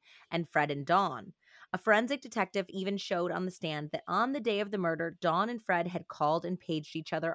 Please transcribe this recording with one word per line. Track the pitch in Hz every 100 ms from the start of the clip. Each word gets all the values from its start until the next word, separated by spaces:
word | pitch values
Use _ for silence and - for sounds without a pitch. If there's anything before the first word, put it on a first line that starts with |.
| - - -
and | 165 165
Fred | 156 147
and | 143 139
Dawn. | 180 185 123 101 - _ - -
A | 180
forensic | - 208 240 277
detective | 240 220 185 202 185
even | 190 190 202
showed | - 175 175
on | 170
the | 185
stand | - 165 151 151
that | - -
on | 185 247
the | 285
day | 226 202
of | 208
the | 202
murder, | 170 165 170 180
Dawn | 175 165 220
and | 240
Fred | - 175 180
had | 180 -
called | - 151 165 170
and | 180
paged | - 156 151 165
each | 156
other | 160 165